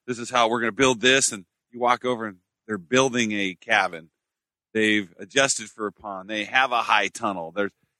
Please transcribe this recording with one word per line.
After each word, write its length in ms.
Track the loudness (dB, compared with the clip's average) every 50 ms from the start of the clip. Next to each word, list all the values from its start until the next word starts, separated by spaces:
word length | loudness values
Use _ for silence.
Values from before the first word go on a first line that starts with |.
| _
This 100 | -10 -10
is 140 | -8 -6 -2
how 180 | 2 2 2 2
we're 100 | 2 0
gonna 120 | -2 -2
build 300 | 2 4 4 4 4 4
this." 300 | 4 4 4 4 2 0
And 140 | -2 -6 -12 _ _ _ _ _
you 80 | -6 -2
walk 240 | 0 0 2 0 -2
over 220 | -4 -4 -4 -6
and 140 | -8 -10 -14 _ _ _ _ _
they're 120 | -8 -8 -8
building 520 | -4 0 2 2 2 2 2 0 0 0 -2
a 200 | -2 -4 -4 -6
cabin. 560 | -6 _ 0 2 2 2 0 -4 -10 -16 -18 _ _ _ _ _ _ _ _ _ _ _ _ -2
They've 400 | 0 2 2 2 0 -2 -6 _ -20
adjusted 500 | -16 -2 2 2 2 2 0 -4 -8 -14
for 160 | -10 -8 -8
a 60 | -8
pond. 400 | -8 _ -14 -12 -12 -12 -10 -8
They 140 | -6 -6 -4
have 260 | -2 0 0 2 2
a 100 | 0 0
high 280 | 0 2 2 2 2 0
tunnel. 420 | -4 -6 -6 -4 -4 -6 -8 -6
There's, 220 | -4 -4 -4 -4 -6 _ _ _ _